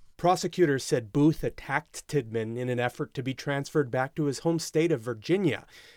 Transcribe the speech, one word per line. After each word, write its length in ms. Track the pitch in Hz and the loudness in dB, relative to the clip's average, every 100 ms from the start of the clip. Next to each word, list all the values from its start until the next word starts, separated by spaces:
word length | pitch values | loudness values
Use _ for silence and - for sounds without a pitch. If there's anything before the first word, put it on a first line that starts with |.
| - - | -20 -2
Prosecutors 680 | 175 180 180 180 170 135 | 2 2 0 2 2 2
said 300 | - 139 107 | 0 -2 0
Booth 300 | 143 151 151 | 4 4 4
attacked 640 | 127 - - 139 - - - | -4 -6 -4 -4 -4 -16 -4
Tidman 500 | 147 110 113 110 120 | -4 -2 -4 -4 -4
in 120 | 127 | -2
an 100 | 120 | 0
effort 340 | 120 - 147 | -2 -4 -8
to 80 | - | -6
be 140 | 127 127 | -6 -4
transferred 560 | 147 143 143 156 135 | -4 -4 -2 0 0
back 240 | 127 135 - | -2 -2 -2
to 80 | |
his 160 | 143 127 | -2 0
home 180 | 170 165 | 0 -2
state 340 | - 156 170 | 0 2 2
of 80 | 135 | 2
Virginia. 640 | 117 110 - 190 175 98 - - - | -2 -6 0 2 2 0 -6 -20 -20